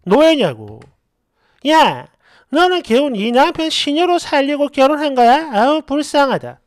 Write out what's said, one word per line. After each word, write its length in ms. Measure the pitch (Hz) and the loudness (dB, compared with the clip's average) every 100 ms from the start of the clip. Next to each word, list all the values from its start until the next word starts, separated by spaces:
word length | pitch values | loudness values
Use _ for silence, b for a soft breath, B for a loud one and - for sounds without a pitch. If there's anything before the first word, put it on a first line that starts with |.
| 180 | 0
노예냐고. 760 | 240 320 302 180 110 104 110 - _ _ _ _ _ _ _ 277 | 4 4 2 -2 -6 -14 -20 -20 _ _ _ _ _ _ _ 0
야, 400 | 311 240 127 143 b b b b | 2 2 0 -12 b b b b
너는 340 | 294 370 359 | 0 0 0
겨우 260 | - 233 294 | -2 0 0
네 220 | 208 220 | -4 -2
남편 400 | 240 320 330 320 | 0 0 0 -6
시녀로 480 | - 294 294 349 349 | -4 -4 -2 0 -2
살려고 480 | - 294 277 294 285 | -2 -2 -2 -2 -2
결혼한 480 | - 262 294 302 254 | 0 0 0 -2 2
거야? 340 | 233 277 320 | 4 2 0
아우, 300 | 208 254 311 | 0 0 0
불쌍하다. 760 | - 285 285 294 277 175 120 123 | -2 -6 -2 0 0 -2 -6 -18